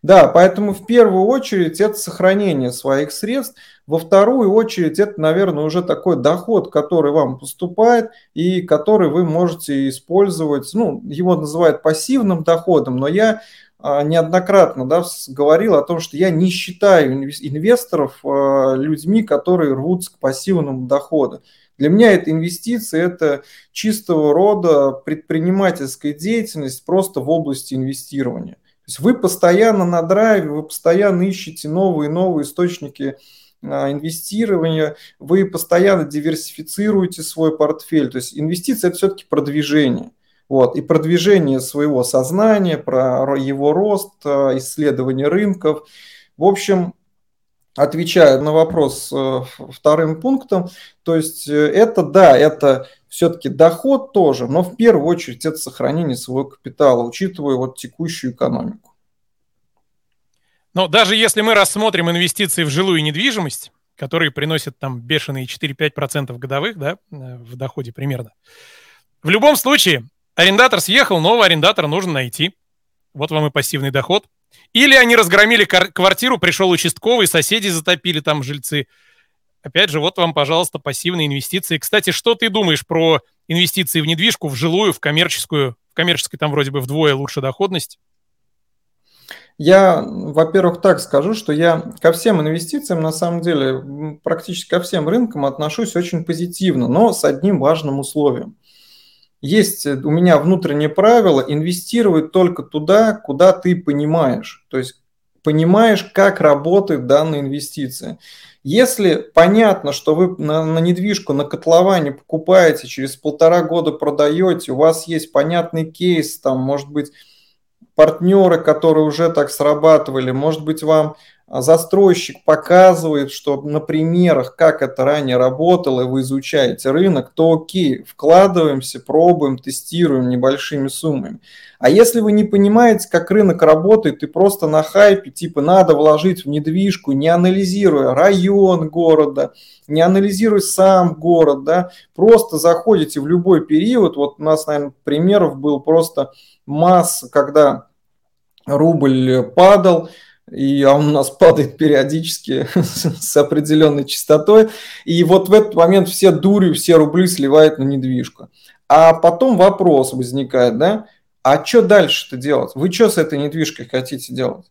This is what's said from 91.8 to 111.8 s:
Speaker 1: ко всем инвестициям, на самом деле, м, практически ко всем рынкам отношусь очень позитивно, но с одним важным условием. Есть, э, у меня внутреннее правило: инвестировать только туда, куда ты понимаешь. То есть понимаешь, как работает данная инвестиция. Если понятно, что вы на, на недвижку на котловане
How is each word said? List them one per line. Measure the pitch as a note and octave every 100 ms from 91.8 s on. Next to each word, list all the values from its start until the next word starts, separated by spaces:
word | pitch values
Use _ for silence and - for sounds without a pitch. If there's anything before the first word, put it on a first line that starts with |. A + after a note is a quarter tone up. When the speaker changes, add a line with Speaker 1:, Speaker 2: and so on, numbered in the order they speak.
| - -
Speaker 1:
ко | E3
всем | E3 A#3 F#3
инвестициям, | D3+ E3 E3 D4 - E3+
на | D#3+
самом | D#3+ F3 E3+
деле, | E3+ D#3 C3+
м, | C3 C#3 C#3+ D#3 D3
практически | - E3 - F3 -
ко | F3
всем | F3 F#3 D3+
рынкам | A3+ A3+ D3+
отношусь | C#3 C3+ D3+ F#3+ A3+
очень | F3 F3 E3+
позитивно, | E3+ D#3+ F3 F3 F#3+ C3 B2
но | D3 A3+
с | -
одним | D3+ C3+ F#3+ F3+
важным | C#3 D#3+ D3+ C#3
условием. | C3 D3+ D3 B2 B2 _ _ _ _ _ _ _ _ _
Есть, | C#3 G#3 G#3+ - D3
э, |
у | C3+ C#3+
меня | D#3+ F3+ D3+
внутреннее | D#3 F#3 D#3+ D3 D3+
правило: | D3+ G#3 A#3+ G3 C3+ C3
инвестировать | D3 D#3 F3+ - A#3+ G#3+ D#3+ D#3+
только | F#3+ F3+ F3
туда, | C#3 D3+ D3+ G#3 A3+
куда | G#3+ - C#3 F#3
ты | F#3 F#3 F3
понимаешь. | E3 C#3+ D3+ D#3+ C#3 D#3+ - - _
То | C3
есть | B2+ _ _ _ _ _
понимаешь, | - D3+ E3 G3+ A3+ G3+ -
как | - G3 G3
работает | D#3 C#3+ D#3 G3 G3 D3 B2
данная | C#3+ D#3+ D3
инвестиция. | C#3 C#3+ C#3+ - C3 B2+ - E3 - - - _
Если | C#3 F#3+ B3 B3 F#3+ D3+ -
понятно, | - F3 G#3+ A3 F#3+ C#3+
что | C#3+ -
вы | D#3 F3+ F#3
на, | D3+ D#3
на | D#3+ D#3+
недвижку | E3+ F3 G3+ G3 -
на | C#3
котловане | C#3+ D#3+ E3 E3